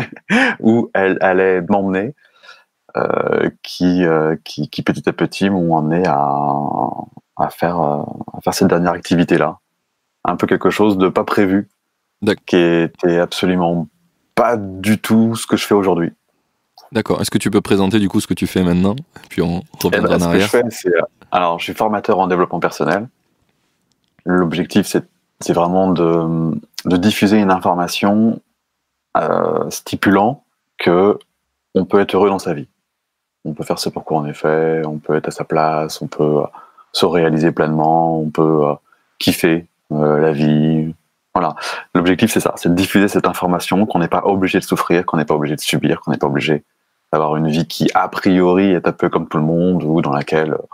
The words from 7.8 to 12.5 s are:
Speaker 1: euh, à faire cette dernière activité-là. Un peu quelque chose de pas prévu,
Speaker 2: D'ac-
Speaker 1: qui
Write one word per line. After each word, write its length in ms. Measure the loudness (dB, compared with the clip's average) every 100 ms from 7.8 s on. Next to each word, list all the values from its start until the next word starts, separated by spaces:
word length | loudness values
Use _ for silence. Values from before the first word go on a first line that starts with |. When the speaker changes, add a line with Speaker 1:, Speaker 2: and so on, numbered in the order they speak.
Speaker 1:
euh, 220 | -2 -2 -6 -12 -14 -8
à 20 |
faire 120 | -4
cette 160 | 0 2
dernière 240 | 2 0
activité-là. 680 | -2 -2 0 2 2 0 -4 _ _ _ _ _ _ -6
Un 100 | -2
peu 100 | 0
quelque 240 | 2 0
chose 260 | 2 2 4
de 100 | 2
pas 160 | 2
prévu, 460 | -2 0 2 2 -2 _ _ _ _ -6
Speaker 2:
D'ac- 200 | -2 -2
Speaker 1:
qui 100 | 2